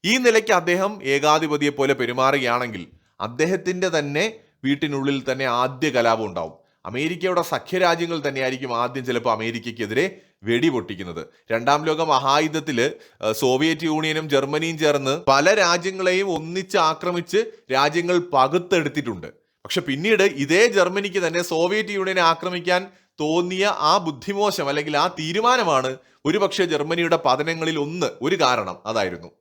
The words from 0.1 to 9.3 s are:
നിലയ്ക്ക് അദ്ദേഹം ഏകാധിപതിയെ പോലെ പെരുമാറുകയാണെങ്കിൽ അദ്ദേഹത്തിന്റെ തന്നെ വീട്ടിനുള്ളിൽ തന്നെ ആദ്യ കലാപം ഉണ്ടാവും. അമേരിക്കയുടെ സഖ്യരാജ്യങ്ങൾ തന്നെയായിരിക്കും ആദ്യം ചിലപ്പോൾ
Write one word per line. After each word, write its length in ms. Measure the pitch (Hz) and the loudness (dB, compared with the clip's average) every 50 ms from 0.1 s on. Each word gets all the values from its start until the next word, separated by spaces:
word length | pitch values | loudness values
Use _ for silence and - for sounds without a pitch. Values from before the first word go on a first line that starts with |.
| 226 262 | 0 4
നിലയ്ക്ക് 340 | 247 240 220 220 214 220 | 4 4 4 4 4 4
അദ്ദേഹം 480 | 208 180 165 170 175 185 190 202 214 196 | 2 2 2 2 0 0 0 -2 -4 -6
ഏകാധിപതിയെ 680 | - 135 135 143 139 151 151 151 160 156 151 147 147 147 | -2 -2 0 2 4 4 4 4 2 0 0 0 0 -2
പോലെ 240 | 135 120 139 135 139 | 0 0 0 0 2
പെരുമാറുകയാണെങ്കിൽ 920 | 131 143 127 120 127 131 131 139 143 127 120 120 123 123 120 107 92 85 - - _ _ _ _ _ | 0 0 -2 0 2 2 2 2 2 0 0 0 0 -2 -4 -8 -10 -12 -14 -18 _ _ _ _ _
അദ്ദേഹത്തിന്റെ 680 | 98 110 120 123 156 170 190 185 190 180 185 180 190 185 | -10 -10 -2 -2 0 0 0 -2 -2 -4 -4 -2 -2 0
തന്നെ 440 | 165 156 147 143 143 151 190 220 214 - _ _ _ _ - | 0 -2 -2 -2 -2 -2 -2 -4 -4 -10 _ _ _ _ -2
വീട്ടിനുള്ളിൽ 680 | 135 143 143 160 151 143 139 135 139 139 139 131 135 | -2 -2 -2 -2 -4 -4 -2 -2 -2 -2 -2 -2 -4
തന്നെ 120 | 127 131 135 | -4 -2 -2
ആദ്യ 460 | 127 120 120 127 135 135 123 156 151 | -2 0 0 0 -2 -2 -2 -2 0
കലാപം 360 | 135 127 117 117 113 110 110 | 2 2 4 4 2 2 -2
ഉണ്ടാവും. 260 | 101 90 90 82 80 - _ _ _ _ _ _ | -6 -4 -6 -8 -8 -10 _ _ _ _ _ _
അമേരിക്കയുടെ 560 | - 110 127 147 160 180 160 165 185 180 175 | -10 -6 -4 -4 -4 -4 -4 -4 -2 0 0
സഖ്യരാജ്യങ്ങൾ 800 | 160 - 156 123 - - 185 185 180 170 170 156 170 165 170 160 139 143 | -2 -2 -4 -6 -6 -4 -2 0 2 2 2 0 -2 -4 -4 -4 -4 -4
തന്നെയായിരിക്കും 480 | 135 135 131 131 131 127 135 131 120 | -4 -2 -4 -4 -4 -4 -6 -4 -2
ആദ്യം 300 | 117 123 123 127 135 123 | -2 -2 -2 -4 -6 -4
ചിലപ്പോൾ 240 | 127 120 120 113 123 | -2 -4 -2 0 0